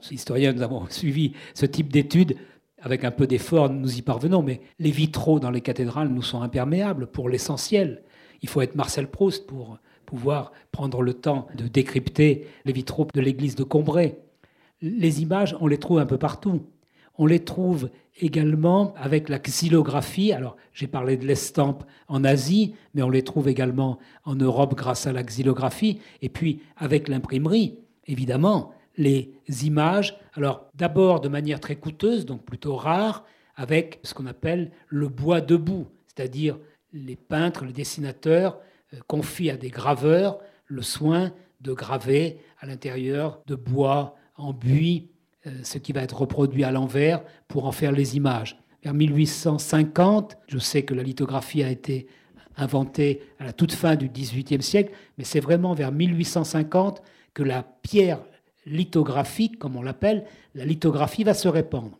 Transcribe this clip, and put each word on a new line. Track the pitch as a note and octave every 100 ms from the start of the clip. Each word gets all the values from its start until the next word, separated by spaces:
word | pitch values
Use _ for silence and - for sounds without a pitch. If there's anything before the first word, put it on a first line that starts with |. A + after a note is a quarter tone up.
| -
historiens, | B2+ - B2+ C#3
nous | B2
avons | A#2 B2+ F2+
<laughs> |
suivi | - E3 C#3 D3 - -
ce | - C#3+
type | D3 D3+
d'études. | D3 C#3+ E3+ F3+ - - _ _ _
Avec | - B2+
un | B2+
peu | A#2+ C3
d'effort, | B2 - E3 C#3
nous | C3+ C3 A#2+
y |
parvenons, | B2 A#2 D3 F#3
mais | C#3+ B2+ - _
les | F3
vitraux | D3+ D#3 - - D#3
dans | C3
les | B2
cathédrales | A#2+ B2 A#2+ C#3+ D3+
nous | B2+
sont | B2 B2
imperméables | A#2+ B2+ C3 F3 G3+ E3 B2
pour | - B2
l'essentiel. | B2 - C#3 - G#3 F3+ A2+ - _ - _
Il | -
faut | D3
être | B2+ D3
Marcel | B2+ - C3+
Proust | - G3 - -
pour | C3+ A2+ A2 _ _ -
pouvoir | C3 B2+ C#3+ B2+ - _
prendre | - C#3 B2
le | B2 B2
temps | - C#3 B2 A#2+
de | A#2+
décrypter | C3+ C3 C3+ B2+ - D3+ C#3 - - C3+
les |
vitraux | B2+ B2+ - D#3
de | C#3+
l'église | C3 C3 C#3+ A#2+
de |
Combray. | C3+ D3+ D3+ D#3 E3 - - _ _ _ _ _
Les | D#3+ A#3 E3 D3+
images, | D#3+ F#3+ G3+ -
on | D3+
les | C#3+
trouve | - E3+
un | C#3
peu | C3
partout. | C#3 - G3+ F3 - _ _ _ _ -
On | D#3
les | E3+
trouve | E3+ - F#3 E3+ B2+ - _ _
également | E3 D3+ D3+ D#3 E3 F#3 G3 -
avec | C3+ D3+ D3+
la | C#3+
xylographie. | - - E3+ E3 D3+ C#3 - - G#3
Alors, | D3 B2+ - _
j'ai | - C3
parlé | C3+ B2+ C3
de | C3
l'estampe | C#3 - - C#3 C#3 - - _
en | C#3
Asie, | C#3 C#3 C3 G3 G#3 - _
mais | D3
on | B2+
les | C3
trouve | C3 D#3 C#3
également | B2+ B2+ B2+ C3+ B2+ - -
en | - C3+
Europe | C3 A#2+ C#3 C3
grâce | - B2 -
à |
la | B2+
xylographie. | A#2+ A2 C3+ B2 C3 - G#3+ G#3+ - -
Et | C3
puis, | - E3 D3 - -
avec | D3 D#3 C#3+
l'imprimerie, | C3 - C3 D#3 A3 G#3 - - _ -
évidemment, | C3 B2+ C3+ F3+ G#3 - - _ -
les | C#3 C3+ B2+ - - B2+
images, | D3+ D3+ D#3 G3 G3+ - -
alors | - C#3+ C3 -
d'abord | C#3+ E3+ D#3+ F#3+ E3+
de | C#3
manière | C#3+ D3+ D3
très | - D3
coûteuse, | D#3+ D#3 G#3 A#3 D3
donc | B2
plutôt | - - D3+ C3+
rare, | D3 E3+ A3 G#3 - _ _ -
avec | B2 D#3 E3 -
ce | - -
qu'on | C3
appelle | - D#3+ F3 E3 - _
le | D3 D3
bois | B2 D3 E3+
debout, | D3+ E3+ D#3+ F#3+ C#3+ _ _
c'est-à-dire | - C3 C3 D3+ D3+ - _ _
les | D#3 C3 B2+
peintres, | _ D3+ E3+ E3+
les | C3
dessinateurs, | B2 A#2+ - C#3+ B2+ D#3+ D#3+ F#3 F3+ - _ _ C3+
euh, | -
confient | D3+ - - E3+
à | C3
des | B2+
graveurs | A#2+ C#3 C#3 D3 E3 G3 G3 - _ _
le | C3+
soin | - - D3+ E3+ F#3 F3+ _ _
de | C3+
graver | B2+ - C3 A#2 C#3 E3 D#3+ - _
à | C3+
l'intérieur | C3 C#3 B2+ C3 C#3+ D#3 - -
de |
bois | C3+ A#2+ B2+ C3+ C#3 C#3+ - _ -
en | C#3+
buis, | C3 A#2+ C#3 E3 E3+ - _ _ _ D#3
euh, | C3
ce | C3 C3+
qui | -
va | C#3+
être | C3 -
reproduit | C3+ - C#3 C3
à | C3
l'envers | C3 C3 C#3 D3+ E3 - - _
pour | C#3+ C3
en |
faire | B2+ D3
les | C#3 C3+ C3
images. | C#3 A#2+ A2 - _ _
Vers | D3+ C#3+
mille | D3+ D3
huit | D#3
cent | - E3+ D3+
cinquante, | - D#3 D#3 D#3 F#3 G#3+ G#3 - _
je | C3+
sais | - D3
que | C#3 B2+
la |
lithographie | B2+ B2+ C3+ C3+ - D#3
a | C3
été | B2+ - C3+ B2+ _ _ _ _ -
inventée | C3+ C#3 C#3 - C#3+ C#3 - _
à | C3+
la |
toute | - E3+
fin | - E3+ D#3
du | C3+
dix-huitième | A#2+ C3 B2+ C3+ C#3+
siècle, | C3 G#3 G3+ - - -
mais |
c'est | B2+ D#3
vraiment | C3 E3+ F3+ E3
vers | C3+
mille | C#3+ F3+ E3+
huit | E3+
cent | F3
cinquante | D#3 D#3 D#3 F3+ G3 G3 - _ _ -
que |
la | C3+ B2+
pierre | - _ - G#3 F#3 D#3 - _ _ _ -
lithographique, | D3+ F3+ E3 D3 C3 C3 - A3 A3+
comme | C#3+ B2+
on |
l'appelle, | B2+ - G3+ G#3+ G3+ - _
la | - C3+
lithographie | D#3 E3 C#3+ D3+ -
va | G#3+
se | G#3 F#3
répandre. | D#3+ D#3+ C3+ A2+ -